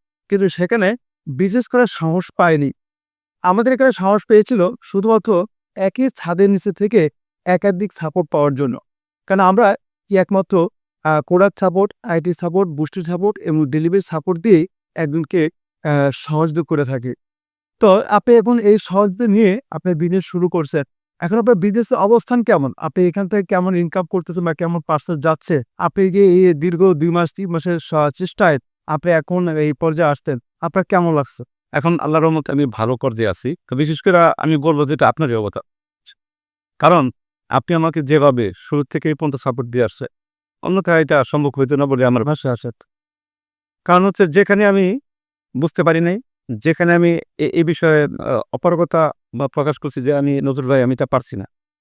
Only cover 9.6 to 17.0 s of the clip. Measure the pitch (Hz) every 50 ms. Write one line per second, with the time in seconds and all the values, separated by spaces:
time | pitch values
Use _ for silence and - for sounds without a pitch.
9.6 | 240 196 196 - _ _ _ _ _ - 202 185 180 - 202 190 190 - 202 175
10.6 | 165 196 _ _ _ _ _ _ - 156 156 151 143 - 180 180 190 202 - -
11.6 | 196 185 170 190 196 208 - _ - 240 170 165 151 180 170 - 175 175 165 190
12.6 | 196 175 151 139 156 147 - 190 170 160 175 175 185 208 214 - - 170 156 156
13.6 | 156 135 131 156 160 170 175 196 185 - 165 156 - - 180 165 165 233 196 160
14.6 | 165 190 _ _ _ _ - - 165 147 143 165 160 - - 180 151 160 - _
15.6 | _ _ _ _ - 156 147 143 139 139 127 - - - 156 151 160 165 147 170
16.6 | 156 - 165 147 143 127 135 127